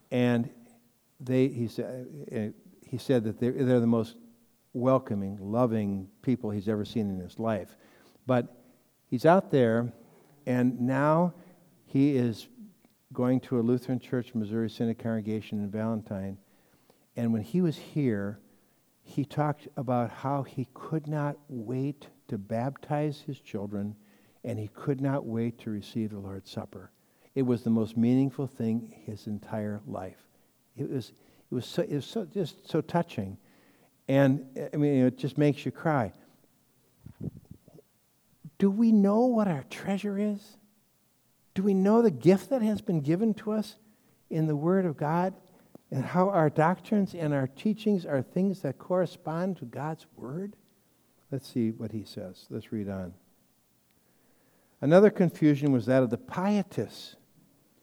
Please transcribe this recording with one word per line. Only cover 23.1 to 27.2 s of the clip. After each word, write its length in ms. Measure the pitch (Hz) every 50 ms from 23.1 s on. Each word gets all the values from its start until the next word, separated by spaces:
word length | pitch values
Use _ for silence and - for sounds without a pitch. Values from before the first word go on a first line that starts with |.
| 143 - -
his 120 | 151 131 -
children, 560 | _ - - 98 101 101 104 101 101 104 104 _ _ _ _ _ _ _ _ _ -
and 140 | 117 110
he 120 | 107 107 104
could 320 | _ - - 147 139 131
not 220 | 139 139 139 139 -
wait 340 | 117 110 113 117 117 113 -
to 100 | - 113
receive 400 | 107 101 - - - 117 110 104
the 80 | 107 101
Lord's 300 | 98 95 98 98 - -
Supper. 420 | - 113 92 - - 92 95 - _ _ _ _ _ _